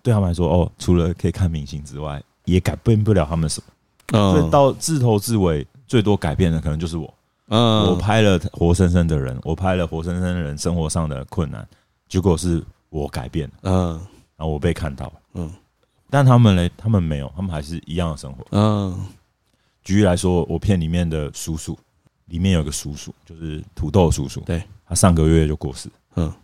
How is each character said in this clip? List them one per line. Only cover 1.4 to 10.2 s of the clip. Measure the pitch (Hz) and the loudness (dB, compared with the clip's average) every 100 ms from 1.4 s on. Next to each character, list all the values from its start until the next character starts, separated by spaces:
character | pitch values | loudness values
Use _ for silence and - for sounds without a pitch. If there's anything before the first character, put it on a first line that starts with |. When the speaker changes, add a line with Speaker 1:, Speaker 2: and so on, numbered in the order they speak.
| 90 | -2
Speaker 1:
明 | 80 71 | -2 -8
星 | 78 73 | -12 -12
之 | 69 | -12
外， | 76 71 - _ | -10 -10 -14 _
也 | - 90 | 0 0
改 | - 73 | 0 -2
变 | - 107 | 2 2
不 | 107 | 4
了 | 98 76 | 2 2
他 | 82 | -2
们 | 78 | -2
什 | - _ | -4 _
么。 | _ _ _ - - | _ _ _ -2 2
Speaker 2:
嗯。 | 196 | 4
Speaker 1:
所 | 165 - | 4 4
以 | |
到 | 147 135 | 4 4
自 | 123 - 156 | 0 -4 0
头 | 120 104 | 2 2
至 | 107 113 | 0 0
尾， | 90 76 64 _ _ | 2 0 -6 _ _
最 | 123 | 0
多 | 104 98 | 2 0
改 | 82 80 | 0 2
变 | 90 | 2
的 | 80 | 2
可 | 73 | -2
能 | 76 | -4
就 | 85 | -4
是 | 82 | -6
我。 | 73 _ _ _ _ | -10 _ _ _ _
Speaker 2:
嗯。 | 107 117 110 101 | 2 4 4 2
Speaker 1:
我 | 87 | 0
拍 | 95 110 | 2 4
了 | 104 90 - | 4 2 -2
活 | - 85 | 0 2
生 | 85 90 | 4 4
生 | 90 82 | 4 2
的 | 78 | 0
人， | 65 64 | -4 -6
我 | - | -6
拍 | 80 92 92 | -4 -2 -2
了 | 82 | -4
活 | 82 | -6
生 | 82 | -6
生 | 87 | -4